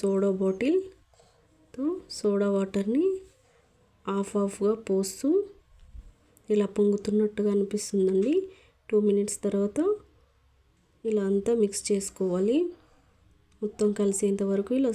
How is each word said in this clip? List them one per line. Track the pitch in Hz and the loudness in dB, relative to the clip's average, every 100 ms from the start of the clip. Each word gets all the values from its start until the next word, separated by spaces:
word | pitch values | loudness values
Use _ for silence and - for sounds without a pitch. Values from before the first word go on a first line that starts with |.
సోడా | 196 196 196 190 | 0 2 0 0
బాటిల్తో | 190 190 254 370 381 - _ _ _ _ _ _ _ - 285 370 - - | 0 0 0 0 -2 -14 _ _ _ _ _ _ _ -6 -4 -6 -10 -4
సోడా | 208 202 202 196 | -2 0 2 0
వాటర్ని | 196 202 196 254 370 381 - _ _ _ _ _ _ _ - | 0 -2 0 2 0 -2 -8 _ _ _ _ _ _ _ -6
హాఫ్ | 202 196 208 | -4 -2 -2
హాఫ్గా | 196 196 196 220 226 | -2 0 0 0 0
పోస్తూ | 190 196 - 269 370 403 - _ - - - - _ _ _ - | -2 -2 -2 0 0 0 -8 _ -20 -20 -20 -20 _ _ _ -2
ఇలా | 208 196 196 | 0 0 2
పొంగుతున్నట్టుగా | 202 202 202 208 214 208 208 | 2 2 0 0 0 0 0
అనిపిస్తుందండి. | 202 196 208 - 202 190 190 220 349 381 - _ _ _ | 0 0 -4 -4 0 2 2 2 0 -2 -12 _ _ _
టూ | 214 208 | 2 4
మినిట్స్ | 202 202 - | 2 0 -4
తర్వాత | 202 202 202 294 359 415 - _ _ _ _ _ _ _ _ _ 226 | -2 0 -2 0 0 -2 -6 _ _ _ _ _ _ _ _ _ -2
ఇలా | 214 196 | 0 2
అంతా | 202 196 233 | 0 2 2
మిక్స్ | 202 - - | 2 0 -2
చేసుకోవాలి. | 202 196 - 190 180 196 269 349 - _ _ _ _ _ _ _ _ | -2 -2 -4 -2 0 2 2 0 -6 _ _ _ _ _ _ _ _
మొత్తం | 214 214 208 202 | -8 -2 0 2
కలిసేంత | 202 196 202 196 196 | 0 0 0 0 0
వరకు | 196 196 254 | -2 0 0
ఇలా | 262 | 0